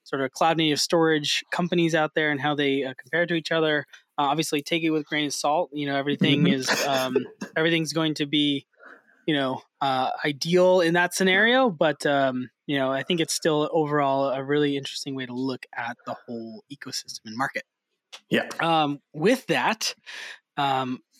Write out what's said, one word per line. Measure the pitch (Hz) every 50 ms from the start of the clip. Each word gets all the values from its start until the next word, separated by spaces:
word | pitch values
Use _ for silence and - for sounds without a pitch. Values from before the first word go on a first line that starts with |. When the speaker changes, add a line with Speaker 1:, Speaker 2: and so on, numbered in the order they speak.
| _
Speaker 1:
sort | - - 135
of | 135 131
cloud | - - 180 165 165 160
native | 160 156 147 135
storage | - - 180 165 160 160 156 151 147 139 - - - -
companies | - - 180 170 - 175 170 165 160
out | 160 151 151 -
there | 165 156 151
and | 147 135
how | 139 147 147
they, | 143 143 139 135 139 131
uh, | 131 131 -
compare | - - 160 165 175
to | 165 175
each | 165 151 - 165
other, | 165 160 156 151 147 135 - - - _ _ _ -
uh, | 147
obviously | 139 147 160 156 - 160 147
take | 147 - 175 165 165
it | 160
with | 156 156 143
a |
grain | - 156 151 147 143
of | -
salt. | - - 147 151 170 175 -
You | 147 147 143
know, | 139 139
everything | 139 139 147 143 139 - 156 143 143 160
Speaker 2:
Mm-hmm. | 175 139
Speaker 1:
is, | 135 131 - - - -
um, | 143 135 131 131 131 127 131 127 - - -
Speaker 2:
<laughs> | - - -
Speaker 1:
everything's | 165 160 170 170 160 160 147 -
going | 165 160 156 151
to | - 151
be, | 143 151 147 147 147 143 135 - _ _ _ - - - - _ _ _ _ -
you | - 151
know, | 139 135 131 131 - - _ _ -
uh, | 143 135 131 131 131 117 - - -
ideal | 156 147 131 - 165 180 180 180 185 185 185
in | 170 165 170
that | 175 175 175 -
scenario, | - 190 185 185 196 214 233 247 262 262 240
but, | 170 143 175 151 147 - - 151
um, | 143 139 135 135 127 127 127 123 _ _ _
you | - 143 139
know, | 131 131
I | 135 135 135
think | - 180 165
it's | 160 - -
still | - - 170 151 151 151 -
overall | - 165 151 147 147 147 143 135 135 139 139 131
a | 123 135 135
really | 135 147 147 147 143 139
interesting | 139 139 - - - - 143 135
way | 135 131 120
to | 120
look | 123 131 135 127 - - - - -
at | 120 117 117 - - 127
the | 117 - -
whole | - 120 117 113 113 110 104 - - 143
ecosystem | - - 127 - - - - - - -
and | 110 110 120
market. | 135 143 - 127 - _ _ _ _ _ _ _ _ _ - - _ -
Speaker 2:
Yeah. | - - - - - -
Speaker 1:
Um, | 160 165 165 156 151 143 143 139 _ _ -
with | 156 156 208 262 247 -
that, | - 160 127 123 180 226 - - - - _ _ - - - - - - - _ _ - 147
um, | 143 139 135 131 131 127 127 - _ _ _